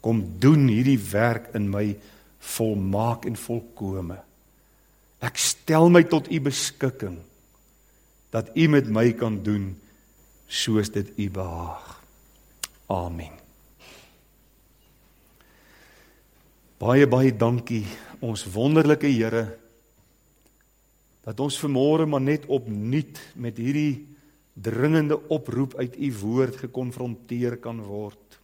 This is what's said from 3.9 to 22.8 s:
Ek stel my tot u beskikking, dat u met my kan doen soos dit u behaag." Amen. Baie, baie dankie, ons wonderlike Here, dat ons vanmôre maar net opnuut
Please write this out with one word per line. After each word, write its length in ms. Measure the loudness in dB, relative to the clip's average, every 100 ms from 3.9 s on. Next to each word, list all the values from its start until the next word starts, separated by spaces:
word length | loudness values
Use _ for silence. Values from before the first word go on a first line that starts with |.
| -6 -8 -12 -18 _ _ _ _ _ _ _ _ _
Ek 160 | -10 -4
stel 520 | -4 -4 0 6 8
my 140 | 8
tot 260 | 8 2 0
u 100 | -2
beskikking, 760 | -2 -2 -6 -4 -4 -4 -10 -10 -18 _ _ _ _ _ _ _ _ _ _
dat 260 | -6 -4 2
u 120 | 4
met 180 | 4 4
my 260 | 2 2
kan 300 | 2 -4 -2
doen 380 | -2 -2 -4 -10 _ _ _ _ _ _ _
soos 440 | -6 0 0 0
dit 280 | -4 -8 -6
u 120 | -6
behaag." 720 | -6 -8 -8 -10 -12 -18 -20 _ _ _ _ _ _ -18 _ _
Amen. 460 | -6 -4 -10 -14 -18 _ _ _ _ -20 -20 -20 _ _ _ _ _ _ _ _ _ _ _ _ _ _ _ _ _ _ _ _ _ _ _ _ _ _ _
Baie, 280 | 2 6 6
baie 260 | 6 4 4
dankie, 460 | 0 0 -2 -6 -6 -12 -20 -10
ons 240 | -8 -8
wonderlike 640 | -8 -2 2 4 4 4 2
Here, 480 | 0 0 -2 -4 -10 _ _ _ _ _ _ _ _ _ _ _ _ _ _ _ _
dat 160 | -12 -4
ons 180 | -4 -4
vanmôre 480 | -2 2 4 4 2
maar 160 | 0
net 240 | 0 -2 0
opnuut 720 | -4 -2 -6